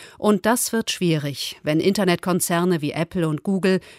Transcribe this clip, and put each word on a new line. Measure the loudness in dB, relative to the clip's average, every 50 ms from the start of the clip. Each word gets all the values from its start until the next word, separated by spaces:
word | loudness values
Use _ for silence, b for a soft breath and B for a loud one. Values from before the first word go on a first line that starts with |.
| B B B B
Und | B 2 2 2 2
das | 2 0 0 0 -2 -2
wird | -4 -4 -4
schwierig, | -4 -2 0 2 2 0 0 -4 -6 -8 -8 -10 -12 -8 -4
wenn | -2 0 2
Internetkonzerne | 2 2 2 2 2 2 2 0 0 0 -2 0 0 0 0 0 2 2 0 0 -2
wie | -2
Apple | -4 -4 -4 -4 -2 -2 -2 0
und | -2 -2 -2
Google | -2 -2 0 2 2 2 0 B B B